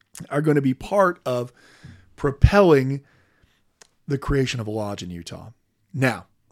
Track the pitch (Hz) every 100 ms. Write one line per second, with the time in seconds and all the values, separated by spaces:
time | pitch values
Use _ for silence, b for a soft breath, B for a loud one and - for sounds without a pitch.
0 | _ - - 143 156 147 135 131 - 202
1 | 185 170 131 123 131 b b b b b
2 | b - 143 135 - 202 185 139 131 139
3 | - _ _ _ _ _ _ _ _ _
4 | - 135 - 139 127 120 107 107 104 101
5 | 90 87 82 87 110 - _ _ _ 127
6 | 131 98 - _ _